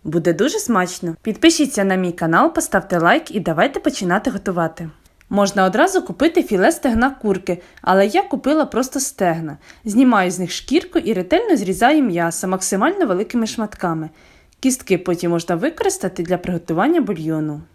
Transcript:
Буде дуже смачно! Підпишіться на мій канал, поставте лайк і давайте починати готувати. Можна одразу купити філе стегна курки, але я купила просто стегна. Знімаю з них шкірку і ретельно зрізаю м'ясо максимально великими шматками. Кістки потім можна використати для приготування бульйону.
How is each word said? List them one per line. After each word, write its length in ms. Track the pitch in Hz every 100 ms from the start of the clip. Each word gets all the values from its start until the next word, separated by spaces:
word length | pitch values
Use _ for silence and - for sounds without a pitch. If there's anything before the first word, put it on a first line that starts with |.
Буде 280 | - 170 165
дуже 260 | 170 254 220
смачно! 580 | - 208 180 - 170 165
Підпишіться 640 | 220 202 330 330 277 214
на 100 | 196
мій 180 | 185 180
канал, 420 | 170 165 175 302
поставте 440 | 339 311 196 - 175
лайк 360 | 170 269 -
і 60 | 214
давайте 400 | 165 156 247 320
починати 500 | 320 - 180 185 247
готувати. 600 | 196 - 175 160 - 165 - _ _ _
Можна 340 | 196 196 196
одразу 380 | 185 208 359 370
купити 400 | - 180 320 349
філе 300 | - 190 220
стегна 380 | 330 277 220 254
курки, 520 | 269 208 185 185 175 - -
але 240 | - 190 202
я 160 | 339
купила 440 | 403 277 262 311 277
просто 340 | 214 262 285
стегна. 580 | - - 185 165 160 147 - -
Знімаю 460 | 220 208 262 220 185
з 80 | 180
них 140 | 175
шкірку 460 | - - 302 - 320
і 140 | -
ретельно 440 | 208 180 339 466 285
зрізаю 460 | 190 190 233 311
м'ясо 460 | 247 170 170 - 190
максимально 580 | 185 - 190 269 392 285
великими 400 | 180 214 240 220
шматками. 640 | - 214 - 180 160 156 _ - _ _ _
Кістки 380 | 262 247 - 180
потім 320 | 180 170 175
можна 260 | 170 165 170
використати 680 | 262 320 392 - 190 185
для 160 | 170 180
приготування 600 | 180 170 - 165 247 339
бульйону. 600 | 202 170 156 160 156 147 165